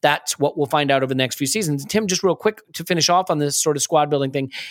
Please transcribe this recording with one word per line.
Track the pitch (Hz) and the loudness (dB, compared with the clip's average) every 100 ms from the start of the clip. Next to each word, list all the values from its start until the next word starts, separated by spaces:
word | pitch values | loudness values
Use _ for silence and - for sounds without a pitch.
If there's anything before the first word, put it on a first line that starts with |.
that's | 147 151 - - | 0 0 -2 -2
what | 147 - | -2 0
we'll | 143 | 0
find | 156 143 | 0 2
out | 139 | 2
over | 131 | 2
the | |
next | 131 127 - | 0 -2 -2
few | 135 | -2
seasons. | 214 180 143 | -2 -2 -2
Tim, | 143 208 214 | -2 -2 -2
just | 180 | 0
real | 190 165 | 0 0
quick | 214 214 _ | -2 -4 _
to | - | -12
finish | 170 170 151 | -2 0 4
off | 175 185 | 2 2
on | 156 | 0
this | 147 139 | 0 0
sort | 156 147 | 0 0
of | |
squad | - 160 147 | 0 2 2
building | 143 135 | 0 -2
thing. | 139 135 - - | -4 -6 -8 -14